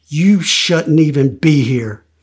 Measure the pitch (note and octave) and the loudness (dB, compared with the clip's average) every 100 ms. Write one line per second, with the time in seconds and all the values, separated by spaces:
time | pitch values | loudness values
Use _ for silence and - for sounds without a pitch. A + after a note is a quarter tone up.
0 | _ D3 F#3 G3+ D#3 - - E3+ E3 D#3 | _ -2 2 2 0 -4 -2 -2 0 2
1 | D3+ C#3 C3+ - D#3+ D3 A#2+ B2+ A2 G#2 | 2 0 -2 0 0 2 0 -4 -6 -12
2 | _ _ | _ _